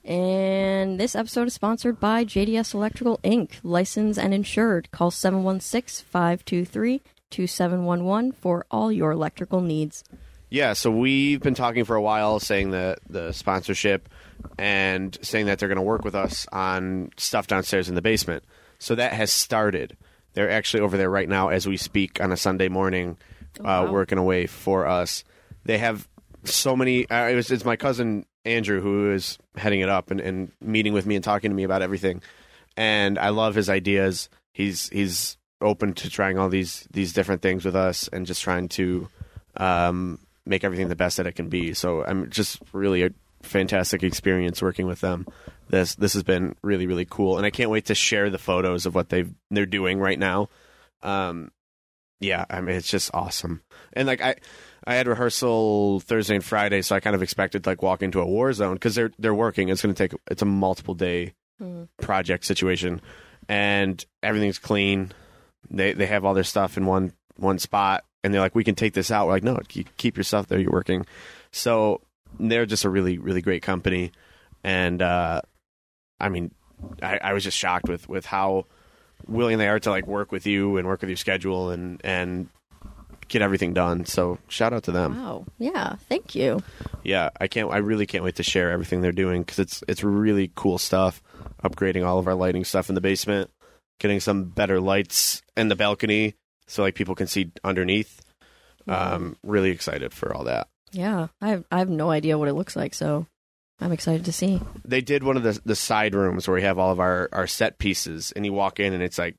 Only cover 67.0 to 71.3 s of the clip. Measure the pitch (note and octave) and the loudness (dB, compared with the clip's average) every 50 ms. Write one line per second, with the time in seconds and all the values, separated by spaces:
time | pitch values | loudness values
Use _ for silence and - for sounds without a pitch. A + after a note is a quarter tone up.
67 | F#2+ F2+ - _ _ _ _ - F#2+ F#2+ F#2+ F2 - - - G#2 G2 G2 F#2+ - | 0 -2 -6 _ _ _ _ 0 0 0 2 0 -2 -2 0 2 2 2 0 0
68 | - _ _ _ - G2 G2+ G2 F#2+ F#2+ - A#2 G#2+ A2+ G2 - A2 G#2+ - G2 | -4 _ _ _ -2 2 2 4 2 4 2 2 2 2 2 2 0 0 0 -2
69 | F2+ - A2+ G#2 G2+ E2 F#2+ F#2+ G2 A#2+ B2+ - - - - - F2+ - _ - | -2 0 2 2 4 4 2 2 2 0 -2 -2 -4 -6 -10 -10 -10 -10 _ -2
70 | - A#2+ - - F#2+ - - G#2 G2 - F#2+ G2 F#2 - - F2+ - - F#2+ F2+ | -2 -2 -2 -2 -2 0 0 0 0 0 0 0 2 2 2 0 2 0 -2 -2
71 | F2 - - - - - | -2 -6 -14 -20 -20 -20